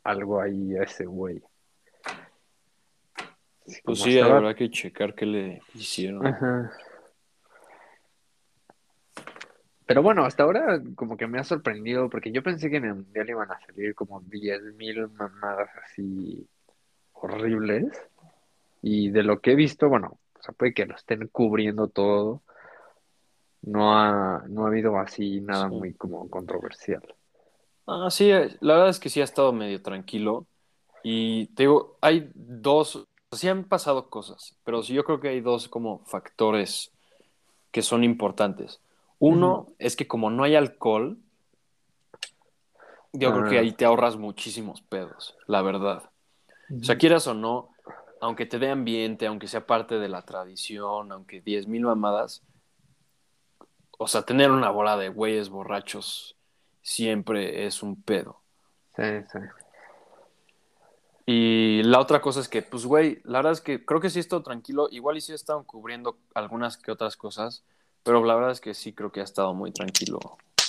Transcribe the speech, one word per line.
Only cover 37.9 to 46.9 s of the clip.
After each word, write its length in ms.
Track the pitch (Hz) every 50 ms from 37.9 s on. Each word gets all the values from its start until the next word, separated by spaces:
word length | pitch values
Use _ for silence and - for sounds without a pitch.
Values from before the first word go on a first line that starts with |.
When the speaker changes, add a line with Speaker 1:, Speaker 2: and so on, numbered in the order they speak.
| 120 120 120
Speaker 2:
importantes. 800 | 120 113 117 104 98 92 - 107 101 92 - 101 - - - _ _ _ _ _ _ _ _
Uno 420 | 143 151 170 175 180 180 185 220
Speaker 1:
Ujú. 140 | - - - -
Speaker 2:
es 180 | - 123 -
que 100 | - 143
como 240 | - - 113 110 107
no 140 | 113 123 139
hay 120 | 147 151
alcohol, 600 | 151 143 127 - _ - 113 110 107 117 151 220 - _ _ _ _ _ _ _ _ _ _ _ _ _ _ _ _ _ _ - - - - _ _ _ _ _ _ _ _ _ _ _ - - - _ _ -
yo 180 | 135 131 127 107
creo 160 | 101 107 104
que 80 | 113
Speaker 1:
Ah. 40 | 117
Speaker 2:
ahí 120 | 113 113 110
te 120 | - 123
ahorras 300 | 117 117 117 120 120 110
muchísimos 640 | 110 107 104 104 - - 117 104 117 107 98 71 - -
pedos, 540 | _ 101 95 90 - - - - - - _ _
la 160 | - 104 98 95
verdad. 480 | 98 98 98 98 98 90 78 - - _ _ _ _ _ _ _ _ _ _ _ - 143 120
O 40 | 113
sea, 100 | -